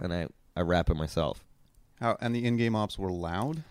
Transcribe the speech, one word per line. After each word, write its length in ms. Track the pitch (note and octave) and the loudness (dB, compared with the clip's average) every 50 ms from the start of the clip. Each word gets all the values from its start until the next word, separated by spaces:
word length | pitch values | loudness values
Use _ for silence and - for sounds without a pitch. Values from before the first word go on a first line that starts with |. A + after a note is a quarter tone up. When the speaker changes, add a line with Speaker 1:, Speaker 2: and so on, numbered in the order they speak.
Speaker 1:
and 120 | - F2+ F2 | -4 -4 -2
I, 140 | F2 E2 - - _ _ - _ | -4 -4 -6 -8 _ _ -8 _
I 60 | F2 | -2
wrap 280 | F2 E2 F2+ E2+ E2 - | 2 4 4 4 4 4
it 60 | E2+ | 2
myself. 480 | D2+ D#2 D2+ - E2 D#2+ C2+ - - - - - _ - _ _ - - _ _ - | 2 -2 -2 0 0 0 0 -2 -6 -10 -20 -20 _ -20 _ _ -20 -20 _ _ -4
Speaker 2:
How, 160 | - A#2 G#2 - | -2 -2 -2 0
and 120 | - A#2 A#2+ | -2 -2 -2
the 120 | A#2+ A#2+ | 0 2
in-game 300 | A#2+ A#2+ A#2 A#2 A#2 A2+ | 2 2 2 2 2 2
ops 220 | G#2+ G#2+ G2+ - - | 2 0 -2 -2 -4
were 140 | G2 F#2 | -4 -4
loud? 520 | F2+ F2 E2 E2 E2+ F#2+ A#2 C#3+ D#3+ D#3+ D3+ - | -2 -4 -4 -4 -2 -2 -2 -2 -4 -6 -8 -8